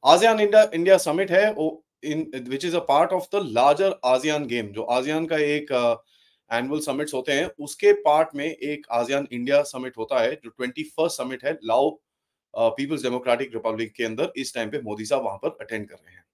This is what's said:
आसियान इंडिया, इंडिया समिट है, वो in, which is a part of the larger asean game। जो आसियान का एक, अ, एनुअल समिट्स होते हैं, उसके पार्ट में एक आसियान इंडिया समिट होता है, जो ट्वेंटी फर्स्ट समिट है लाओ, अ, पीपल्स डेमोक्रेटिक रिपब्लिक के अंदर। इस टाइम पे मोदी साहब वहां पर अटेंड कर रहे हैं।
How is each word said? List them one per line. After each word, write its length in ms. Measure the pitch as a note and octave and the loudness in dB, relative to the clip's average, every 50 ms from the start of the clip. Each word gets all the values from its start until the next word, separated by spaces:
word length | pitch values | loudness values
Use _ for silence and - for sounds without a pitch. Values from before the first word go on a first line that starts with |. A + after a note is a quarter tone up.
| - | 8
आसियान 340 | C#3+ D#3 F3 G#3 A3+ A3 G#3+ | 6 6 8 8 4 4 4
इंडिया, 300 | G#3 G3+ G#3 G#3+ G#3+ G#3+ - | 2 6 6 6 6 6 2
इंडिया 220 | E3 E3+ F#3 F#3+ | -2 4 6 6
समिट 340 | F#3 F#3 E3 D3+ F3 G3 F#3 | 6 6 0 -2 -2 0 2
है, 220 | E3+ F#3 G#3 G#3+ G#3+ | 2 4 4 4 0
वो 340 | - D#3 D#3 - - _ _ _ _ - | 0 -2 -4 -4 -6 _ _ _ _ -8
in, 180 | D3+ D3+ D#3 D#3+ D#3 - | -6 -6 -6 -6 -6 -8
which 260 | C3+ B2 A#2+ C3 C#3 | -12 -8 -6 -6 -4
is 100 | D3+ F3+ | -4 -2
a 100 | E3 F3 E3+ - | -2 -2 0 2
part 160 | C3+ D3 E3 | 4 4 4
of 140 | F3 F#3+ F3+ F3+ - - | 2 0 -4 -4 -2 -4
the 60 | G3+ G3 | -4 -4
larger 480 | D3 G#2+ A2+ B2 C#3+ D3 D3+ G3 G3 F#3 - - | 0 0 4 4 4 4 4 2 0 0 0 0
asean 340 | B2+ B2+ B2+ C3 D#3 D3+ D3 | 2 2 2 2 0 -2 -2
game। 240 | D3 B2+ A#2+ A#2+ A2 | -2 -2 -4 -4 -4
जो 180 | G2+ G2+ G#2+ A2+ | -6 -8 -8 -4
आसियान 440 | - A#2+ B2+ B2+ C#3+ D3+ D#3+ E3 | 0 0 0 0 0 -2 -2 -2
का 100 | D#3 D#3+ | -2 -2
एक, 360 | D#3 D3+ D3 D3 D3+ D3+ - C#3 | 0 0 0 0 -2 -2 -2 -2
अ, 300 | B2 B2 A#2+ A#2 A2+ _ _ _ _ _ _ _ _ _ _ A2+ | 2 2 2 0 0 _ _ _ _ _ _ _ _ _ _ -4
एनुअल 240 | A#2 B2 C3 D3 D3+ | -4 -4 -2 -4 -6
समिट्स 340 | D3+ D3+ C3 C3+ D3+ D3 D3 | -4 -4 -4 -4 -6 -4 -6
होते 180 | C3 B2+ - C#3+ | -6 -4 -2 -2
हैं, 180 | C#3 E3 F3+ - _ | -2 -2 -4 -6 _
उसके 320 | D3 D3 - - - G3+ G#3 | -14 -14 -12 2 4 4 4
पार्ट 360 | G3+ - D3+ D3 D#3 D#3+ D#3+ - | 6 4 4 4 4 4 0 -2
में 220 | C#3+ C#3 D#3+ D#3+ | -6 -6 -6 -6
एक 300 | - B2 C#3+ D3 D3 - _ | -6 -6 -8 -8 -8 -8 _
आसियान 380 | A#2 A#2+ A#2+ A#2 C3+ C#3 C#3+ C3 B2 | -2 -2 0 0 -2 -4 -4 -4 -8
इंडिया 300 | A#2+ A#2+ B2+ C#3+ C#3+ D3 | -8 -2 2 2 2 2
समिट 300 | C#3+ - C3 B2+ B2+ B2+ - | 2 -6 -10 -10 -10 -8 -8
होता 220 | A2+ - C#3 B2+ | -6 -2 0 2
है, 200 | A2+ A#2+ D3 - _ | 2 0 0 -4 _
जो 60 | A#2 | -20
ट्वेंटी 320 | _ _ B2 B2+ B2+ - D#3 | _ _ -8 -8 -6 -8 -12
फर्स्ट 340 | D3+ - - D#3 E3+ - | -12 -2 -2 -2 -2 0
समिट 280 | - C3 B2+ C3 B2+ - | -4 -8 -8 -8 -6 -6
है 140 | C#3 C#3+ G2+ G#2 | -6 -6 -6 -4
लाओ, 340 | A2 A2 A#2+ C#3 - - - _ _ _ _ _ _ _ _ _ _ _ G#2+ | 0 2 2 2 2 0 -4 _ _ _ _ _ _ _ _ _ _ _ 0
अ, 100 | A2+ A2+ | 0 0
पीपल्स 340 | - - C3+ C#3 D#3+ C#3 A2 | 0 -2 -6 -4 -4 -4 -2
डेमोक्रेटिक 480 | B2+ A#2+ B2 B2 C3 A#2+ A#2+ C3+ B2+ A2+ | -4 -4 -2 0 0 0 0 0 -6 -8
रिपब्लिक 380 | A2+ G#2+ A2+ A2 A2 A2+ G#2+ _ | -6 -6 -6 -4 -4 -6 -8 _
के 120 | - A#2+ | -6 -6
अंदर। 280 | A2+ A2+ A2 D3+ F#3 - | -6 -4 -4 -6 -6 -6
इस 180 | B2+ C3+ B2 - | -8 -10 -8 -6
टाइम 160 | B2+ A2+ G#2+ | -8 -8 -6
पे 80 | G#2+ D3 | -6 -10
मोदी 260 | A#2+ G#2+ G#2 G#2 A2 | -8 -8 -10 -10 -4
साहब 200 | G#2+ C#3 C3+ A#2+ | -2 -2 -2 -2
वहां 140 | G#2+ G2 G2 | -4 -8 -6
पर 100 | - - | -8 -8
अटेंड 400 | - - - G#2 A2+ G#2+ G#2 G2+ | -8 -8 -14 -10 -8 -8 -8 -10
कर 60 | G2 | -16
रहे 200 | F#2+ _ F2 F2+ | -20 _ _ _
हैं। 100 | F2+ _ _ | _ _ _